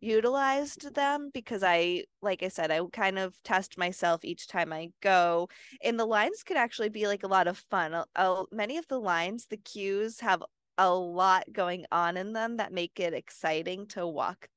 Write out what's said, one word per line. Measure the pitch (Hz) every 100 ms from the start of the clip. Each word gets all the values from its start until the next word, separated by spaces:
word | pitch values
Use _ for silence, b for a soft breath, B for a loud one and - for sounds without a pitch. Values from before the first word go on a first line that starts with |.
utilized | 214 220 233 269 269 277 285 - 285
them | 285 277 294 285
because | 262 226 220
I, | 190 170 175 175 - _
like | 202 185
I | 185
said, | - 160
I | 156 175
kind | 220 196 190
of | 190 -
test | - 190 190 -
myself | 175 185 170 170
each | - 170 -
time | 185 165
I | 160 170 -
go. | 196 185 175 170 175 B B B
And | - 233
the | 226
lines | 214 233 440
can | - 339
actually | 240 - 220
be, | 214 208
like, | 202
a | 196
lot | 190 170
of | 190
fun. | - 196 160
Uh, | 165 -
uh, | - 185 185 190
many | 220 208 302
of | 330
the | 262
lines, | 208 170 170 233 -
the | 220
queues | - 214 196 196 220 226
have | 226 185 - _ _ -
a | 185
lot | 180 175 175 190 185 -
going | - 180 180 156
on | 170 170 180
in | 196
them | 220 226 233
that | 214
make | 185 175 -
it | 175
exciting | 151 - - 165 156 165 185 208
to | 202 175
walk | 147 120 185 -